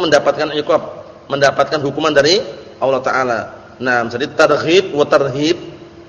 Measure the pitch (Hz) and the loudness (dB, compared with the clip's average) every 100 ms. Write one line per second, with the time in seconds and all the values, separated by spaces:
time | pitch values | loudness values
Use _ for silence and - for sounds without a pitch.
0 | 175 143 139 131 151 147 147 156 - - | 2 2 2 0 -2 -2 0 -2 -2 -14
1 | - - - 139 139 135 139 156 139 143 | -18 -20 -8 0 2 2 0 -2 -4 -2
2 | 160 143 139 202 - - - - 131 131 | 2 4 4 2 -2 -10 -18 -4 -2 0
3 | 123 120 127 113 95 - - - 127 120 | 0 0 0 -2 -6 -14 -20 -6 0 0
4 | 117 120 151 147 151 147 151 180 185 147 | 0 -4 -4 2 2 2 2 2 2 0
5 | 143 151 139 135 151 170 - - - - | 2 2 2 0 -2 -2 -8 -18 -20 -20